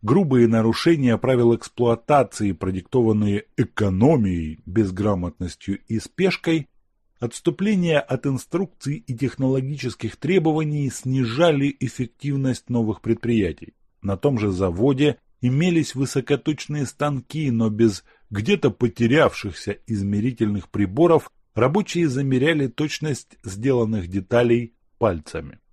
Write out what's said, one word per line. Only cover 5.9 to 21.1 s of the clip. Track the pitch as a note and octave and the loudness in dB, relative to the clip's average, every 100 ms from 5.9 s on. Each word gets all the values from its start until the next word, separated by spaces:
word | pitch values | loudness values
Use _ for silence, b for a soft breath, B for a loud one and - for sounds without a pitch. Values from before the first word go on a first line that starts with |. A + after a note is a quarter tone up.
| A2 | -6
спешкой, | - - F#3 - - D#3+ - _ _ _ _ _ | -6 -2 0 0 -2 -2 -2 _ _ _ _ _
отступления | A#2 - - D3+ G3 G3+ E3+ D3+ | -8 -4 -4 -2 0 0 2 0
от | - - C#3+ | 0 -4 -2
инструкций | C3 - E3+ F#3+ _ C3+ D3+ - | -4 -4 -6 -6 _ -8 -8 -8
и | |
технологических | A#2+ C3 - C3+ C3+ C3 C#3+ B2+ - A2 - | -4 -4 -2 -2 0 -4 -6 -8 -8 -10 -6
требований | C#3 F#3+ D#3+ D#3 D#3 D3+ C#3 | 0 2 2 0 -2 -2 -4
снижали | - C3 C3 A#2+ A#2 E3+ C#3+ C#3+ - | -4 -4 -2 -2 2 2 4 0 -2
эффективность | B2+ - B2 _ C#3+ C#3 C3+ A#2+ - | -8 -6 -8 _ -6 -2 -2 -4 -4
новых | A#2+ A2 G#2+ | -2 -2 -2
предприятий. | A2+ A2 A#2+ A#2 F#2 D2+ - _ _ _ | -2 -2 0 0 0 -4 -16 _ _ _
На | G2 F#2+ | -6 -2
том | D3 B2+ | 0 0
же | G#2 | -2
заводе | F#2 F#2+ E2+ B2+ C3 D3 B2 _ _ | 0 -2 2 0 2 0 0 _ _
имелись | B2 C3+ F3+ E3+ D3 B2+ | -2 0 2 2 0 -4
высокоточные | C3+ C#3+ A#2+ C#3+ - D3 - D3 C#3 | -2 -4 -2 -2 0 -4 -6 -6 -6
станки, | - D3 C#3 - D#3 D3 | -4 -4 -4 -8 -4 -2
но | A#2 A2 | 0 0
без | G#2 A2+ G2 b b b | 4 2 2 b b b
где-то | G2+ A#2 G3+ C#3 | -6 0 2 2
потерявшихся | - A#2+ - A#2 C#3+ C#3+ - G2+ F2 - G2+ - | 2 -2 0 2 4 2 0 -10 -8 -8 -10 -6
измерительных | G#2+ G2 G#2 A#2+ A#2+ G#2+ G#2 - | -4 -2 -2 -2 0 -2 -2 -6
приборов | G2+ G2 G#2 E3+ | -2 -2 2 4